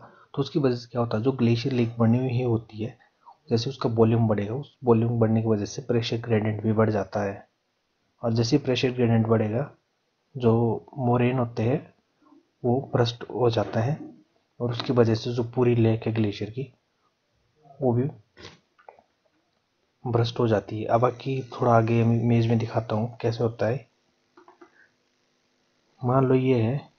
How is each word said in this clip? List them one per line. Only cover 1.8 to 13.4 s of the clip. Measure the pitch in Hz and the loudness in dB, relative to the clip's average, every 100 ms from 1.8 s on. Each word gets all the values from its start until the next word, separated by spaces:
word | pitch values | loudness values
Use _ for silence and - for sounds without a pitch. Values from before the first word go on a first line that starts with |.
| 117 117 | -2 2
बनी | 113 123 | 2 4
हुई | 131 | 2
ही | 117 | -2
होती | 127 113 - 107 | 0 -2 -4 -10
है, | 110 - _ _ - - - | -10 -10 _ _ -20 -20 -4
जैसे | 117 139 | -2 -2
उसका | 135 127 | -4 -2
volume | 113 113 117 113 | 2 4 4 2
बढ़ेगा, | 104 101 123 | 0 -2 -8
उस | 143 _ | -10 _
volume | 120 113 117 117 | 2 4 2 2
बढ़ने | 113 113 | 2 2
की | 113 | 2
वजह | 107 98 | 0 -2
से | - | -8
pressure | - 120 113 117 | -4 -2 -2 -4
gradient | 117 110 107 104 | -2 0 0 -2
भी | 110 | 0
बढ़ | 107 110 | 2 2
जाता | 104 95 104 | 0 -4 -4
है। | 98 98 - _ _ _ _ _ _ _ | -4 -6 -14 _ _ _ _ _ _ _
और | 117 | -4
जैसे | 113 117 147 | 0 2 0
ही | |
pressure | 139 123 131 | 0 0 0
gradient | 123 120 113 110 | 0 2 4 4
बढ़ेगा, | 110 107 113 147 - _ _ _ _ _ 131 | 2 0 -2 -6 -10 _ _ _ _ _ -2
जो | 117 113 117 107 - - | 2 4 2 -2 -6 -6
moraine | 123 120 123 131 | 0 2 2 0
होते | 117 117 | -2 -2
हैं, | 110 139 - _ _ _ _ _ _ _ 123 | -2 -2 -6 _ _ _ _ _ _ _ -2
वो | 123 - | -2 -2
बर्स्ट | - 117 - - | 0 0 -2 -10
हो | 104 | 0